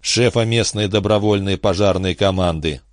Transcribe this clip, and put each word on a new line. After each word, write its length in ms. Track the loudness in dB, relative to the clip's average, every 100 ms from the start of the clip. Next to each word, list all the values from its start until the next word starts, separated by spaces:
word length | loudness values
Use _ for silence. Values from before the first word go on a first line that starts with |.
шефа 440 | -2 0 2 2
местной 440 | 0 0 0 -2 -2
добровольной 680 | 0 2 2 2 0 0 -2
пожарной 560 | -2 0 0 0 -2
команды 640 | 0 0 2 0 -2 -4 -6 _